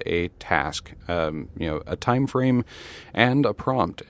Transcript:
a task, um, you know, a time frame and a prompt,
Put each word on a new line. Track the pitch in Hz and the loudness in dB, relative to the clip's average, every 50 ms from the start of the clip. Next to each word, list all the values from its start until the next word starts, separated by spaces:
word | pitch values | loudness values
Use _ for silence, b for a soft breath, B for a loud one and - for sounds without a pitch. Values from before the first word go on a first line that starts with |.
| - | -2
a | - 87 87 87 87 - - | 0 0 0 0 -2 -4 -10
task, | - - - 78 69 78 - - - - - - - - | -2 0 2 2 2 0 -4 -8 -10 -12 -16 -12 -6 -2
um, | 87 85 80 78 78 78 73 - - - | 0 0 0 0 -2 -4 -6 -8 -8 -4
you | 87 | -4
know, | 80 78 76 - - | -2 -2 -4 -4 -6
a | 90 | -8
time | - - 127 123 131 135 135 | -2 0 2 2 2 2 0
frame | - 127 131 131 127 123 120 B B B B B B B B B - | 0 2 2 4 4 2 0 B B B B B B B B B 2
and | - 117 123 131 143 143 | 4 4 4 6 4 4
a | 107 107 | 2 0
prompt, | - - 135 131 127 90 85 90 - - | 0 -2 0 2 2 2 0 -2 -6 -12